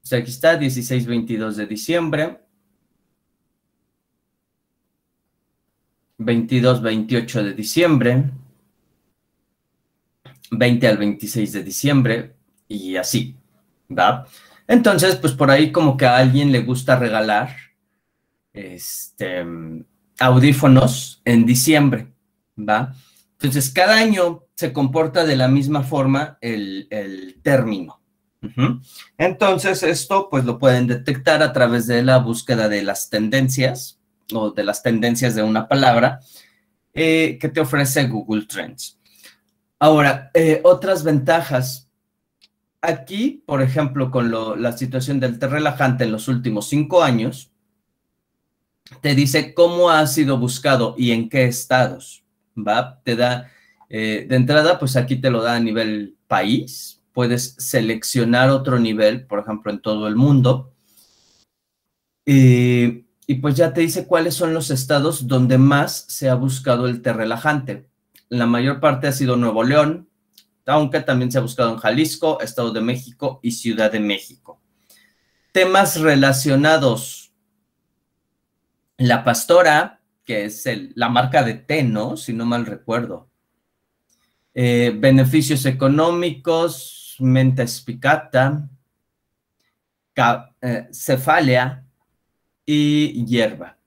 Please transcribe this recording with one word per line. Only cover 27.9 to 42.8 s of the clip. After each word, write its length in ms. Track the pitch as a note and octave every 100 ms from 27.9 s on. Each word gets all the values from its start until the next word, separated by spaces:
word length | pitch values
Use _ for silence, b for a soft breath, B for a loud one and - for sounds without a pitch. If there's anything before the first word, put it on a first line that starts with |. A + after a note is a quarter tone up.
| - _ _ _ _
Ujú. 380 | G#2 B2+ C3+ B2+ B B B _
Entonces, 680 | F3 F#3 G3 F#3 F#3+ F#3
esto, 460 | E3 E3+ - G3 G3
pues, 160 | C#3 A#2+
lo 140 | A#2
pueden 280 | C3+ B2 B2
detectar 560 | B2 - C3+ - D3+
a 80 | D3+
través 360 | C3 A#2+ A#2+ A2+
de 140 | A#2+
la 180 | B2+ B2+
búsqueda 500 | A2+ A#2 - A#2 G#2+
de 140 | G#2
las 260 | G2 G2 -
tendencias, 880 | G#2+ G#2+ C3+ C3 C3 B2+ B2+ - _ _ _ _
o 180 | A2+ G#2+
de 120 | G#2
las 180 | G2+ G#2
tendencias 540 | B2 A2+ A#2+ A#2 B2+ A2
de 80 |
una 240 | G#2+ A2 A2
palabra, 540 | C#3 C3 A#2 B2+ B2+ b b b b b _ _
eh, 440 | - D#3+ D#3+ D#3+ C3
que 100 | D3+
te 100 | E3
ofrece 480 | - D3 C#3 D#3+ C3
Google 380 | G#2+ G#2 G#2+ G#2+
Trends. 520 | G2 E2 - - _ b b b b _ _ _ _
Ahora, 540 | D3+ D3+ C#3+ C3 -
eh, 280 | E3+ D#3+ D#3
otras 400 | F3 F3+ F#3+ F#3
ventajas. 880 | D#3 D3 C3+ E3+ D3 B2+ C3 - _ _ _ _ _ _ _ _ _ _